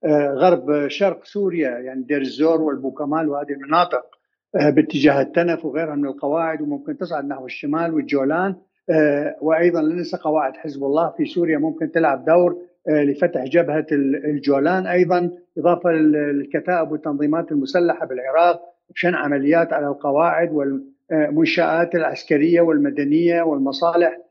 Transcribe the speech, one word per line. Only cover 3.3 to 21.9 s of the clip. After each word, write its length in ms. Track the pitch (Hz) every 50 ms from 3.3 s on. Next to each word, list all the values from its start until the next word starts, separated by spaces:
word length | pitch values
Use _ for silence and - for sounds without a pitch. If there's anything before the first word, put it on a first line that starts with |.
| 143 143 147 143
المناطق، 540 | 143 135 135 139 151 170 180 175 - 127 - - _ _ _ _ _ _ _ _ -
آه، 140 | - 147 147
باتجاه 520 | 139 143 151 - - 151 131 151 139 139
التنف 440 | 135 135 - 170 170 175 165 156 -
وغيرها 300 | 156 127 151 165 156 147
من 100 | 143 143
القواعد، 560 | 139 135 139 - 139 147 165 165 165 160 151
وممكن 360 | 151 147 147 139 143 - 147 139
تصعد 280 | 190 170 165 147 139
نحو 200 | 143 143 131 127
الشمال 480 | 123 - - - 143 147 160 170 170 160
والجولان، 600 | 151 135 - 143 139 135 135 156 170 185 196 190 - _ _ _ _ _ -
آه، 460 | 170 160 151 151 143 143 147 151 - -
وأيضًا 400 | - 156 160 160 170 175 170 165
لا 140 | 156 156 165
ننسى 220 | 175 170 - - -
قواعد 400 | - 156 151 156 147 135 139 -
حزب 260 | - 160 139 139 139
الله 300 | 139 139 156 170 160 - -
في 80 | 156
سوريا 320 | - - 185 170 160 160 147
ممكن 340 | 147 160 156 - 165 147
تلعب 340 | - 165 165 151 139 127 127
دور، 320 | 156 160 175 175 175 175 - - - _ _ _ -
آه، 140 | 151 151 147
لفتح 400 | 143 135 - 180 175 - 135 127
جبهة 420 | 131 135 170 170 143 147 156 151 151
ال-، 340 | 156 143 139 135 135 - -
الجولان 600 | 151 147 143 135 139 139 139 139 160 180 190 185 175
أيضًا، 440 | 175 180 185 160 185 180 175 175 175 - - _ _ -
إضافة 320 | 143 175 175 170 175 180
لل-، 220 | 165 160 156 151
للكتائب 800 | 151 151 147 147 147 143 139 139 - 156 - 180 180 170 160 147
والتنظيمات 600 | 156 151 - 160 147 139 147 147 151 165 165 165
المسلحة 540 | 160 147 135 135 - 180 175 170 156 160 165
بالعراق 560 | 131 131 123 123 135 135 160 170 175 170 170 - - _ _ _ _
بشن 260 | - - - 175 180
عمليات 580 | 156 147 143 147 143 135 147 160 170 165 165 160
على 140 | 143 147 143
القواعد 640 | 143 143 - 143 139 147 165 170 156 160 170 165
والمنشآت 1400 | 151 147 139 139 139 135 - - _ _ _ _ 165 156 151 147 147 151 165 160 - - 165 160 160 165 175 170